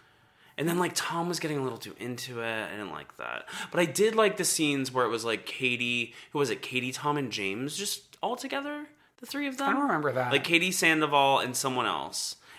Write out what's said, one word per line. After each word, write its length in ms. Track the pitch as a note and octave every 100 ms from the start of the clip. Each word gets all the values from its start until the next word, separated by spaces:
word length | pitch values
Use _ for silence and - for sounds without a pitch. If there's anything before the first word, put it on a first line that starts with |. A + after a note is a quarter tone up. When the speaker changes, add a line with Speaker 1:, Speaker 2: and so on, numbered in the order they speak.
| - _ _ _ _ -
Speaker 1:
And 100 | D#3+
then, 100 | F3
like, 140 | F3
Tom 340 | - - E3+ F3
was 120 | E3+
getting 180 | D#3 D3
a 60 |
little 140 | C3 A2+
too 160 | G#2+ -
into 440 | A#2+ B2 B2+ A#2+
it. 240 | A2+ A2 F#2
I 20 |
didn't 200 | G2+ F#2+
like 260 | D2 D2 -
that. 300 | A#1 A#1+ - - -
But 80 | E3
I 60 | E3+
did 280 | C3+ G#3+
like 220 | A3 G#3 G#3
the 60 | F3
scenes 460 | - D3+ C#3 B2+
where 140 | B2+ A#2
it 40 |
was, 160 | A2+ A2+
like, 200 | A2 -
Katie, 680 | - C3 A#2+ A#2+ A#2+ A#2 - -
who 80 | D3
was 100 | C3
it? 120 | G2+
Katie, 300 | - B2+ B2+
Tom, 260 | B2+ D3 D3
and 140 | B2+
James 440 | G#2+ G2 G#2 C#3+ E3
just 400 | G3+ - - -
all 140 | G3 A#3+
together? 500 | C4+ C4+ C#4+ D4 D4+ _ _ _
The 80 | A#3+
three 220 | C#4 C#4+
of 100 | C4
them? 120 | C#4
Speaker 2:
I 40 |
don't 80 | C#4+
remember 280 | C#4+ E3 D3
that. 200 | B2+ B2
Speaker 1:
Like, 120 | C#3
Katie 280 | D3 E3+ F3+
Sandoval 680 | F3+ E3+ D#3 D3+ C#3+ C#3 C3+
and 160 | B2 B2
someone 300 | C3+ B2 A2
else. 500 | D#2+ D2+ - - - -